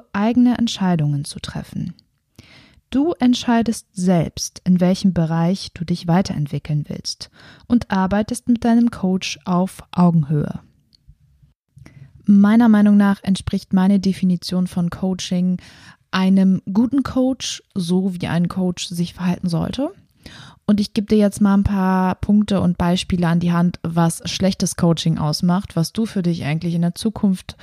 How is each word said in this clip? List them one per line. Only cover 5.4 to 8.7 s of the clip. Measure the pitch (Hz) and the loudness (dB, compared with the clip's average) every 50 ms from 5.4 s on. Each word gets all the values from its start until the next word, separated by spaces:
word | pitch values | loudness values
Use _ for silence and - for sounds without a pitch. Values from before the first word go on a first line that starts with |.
| 165 170 196 - - - - | 0 0 -2 -2 -6 -12 -12
du | - 165 | -10 -6
dich | - 175 - - | -6 -6 -4 0
weiterentwickeln | 170 165 185 196 - - - 147 - - 143 - - 151 147 147 | 2 2 2 2 0 -4 -6 -6 -6 -6 -8 -6 -4 -4 -4 -4
willst | - - - - - - - - - _ _ - - - - _ | -6 -10 -12 -10 -12 -12 -12 -14 -20 _ _ -20 -20 -20 -14 _
und | - 233 233 - - | 0 0 0 0 0
arbeitest | 202 190 190 185 202 208 220 - 247 - - | -2 0 0 0 0 -2 -2 -4 -6 -8 -2
mit | - 240 226 - | -2 -2 0 2
deinem | 233 | 2